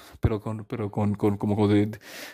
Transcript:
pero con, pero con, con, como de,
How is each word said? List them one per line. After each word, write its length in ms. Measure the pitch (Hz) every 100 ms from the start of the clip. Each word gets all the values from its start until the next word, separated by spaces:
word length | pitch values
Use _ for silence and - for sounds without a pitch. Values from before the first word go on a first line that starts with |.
| - -
pero 200 | 117 110
con, 240 | 113 110
pero 260 | 107 120 104
con, 260 | - 104 101
con, 200 | 107 101
como 320 | 107 101 104
de, 300 | 104 107 107 - - -